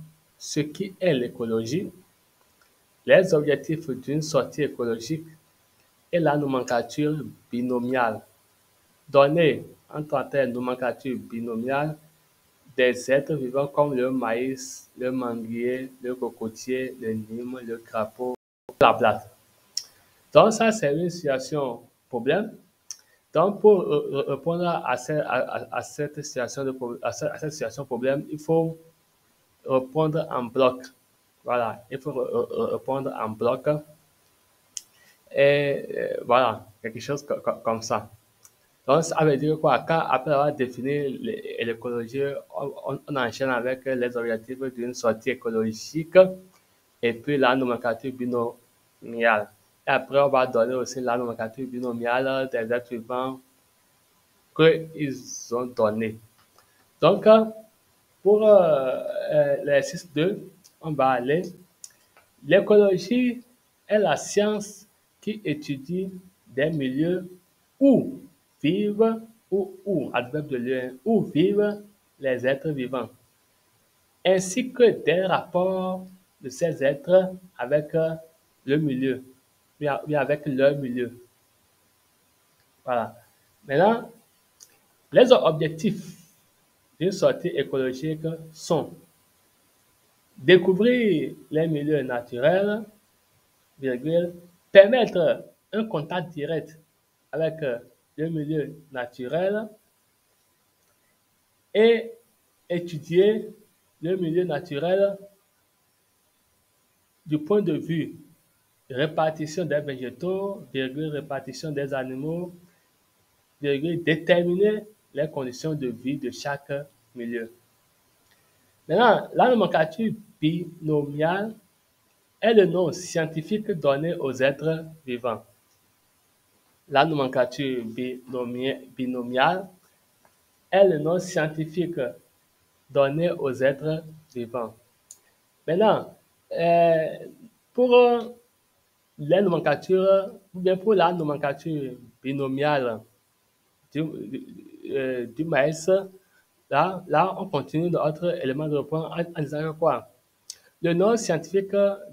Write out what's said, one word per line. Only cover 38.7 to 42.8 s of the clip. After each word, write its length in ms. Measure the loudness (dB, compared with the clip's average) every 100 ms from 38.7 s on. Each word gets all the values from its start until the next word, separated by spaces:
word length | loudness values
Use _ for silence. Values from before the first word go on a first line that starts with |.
| _
Donc, 200 | 0 2
ça 200 | 2 2
veut 120 | 4 4
dire 240 | 2 0
quoi ? 180 | 2 2
Quand, 220 | 2 -2 0
après 220 | -2 0
avoir 200 | 2 2
défini 640 | 0 -4 -4 -4 -2 -4 -6
l'é-, 460 | -6 -8 -8 -6
l'écologie, 600 | -4 -4 -6 -6 -6 -4 -4 -6 -10 -10
on, 160 | -10 -8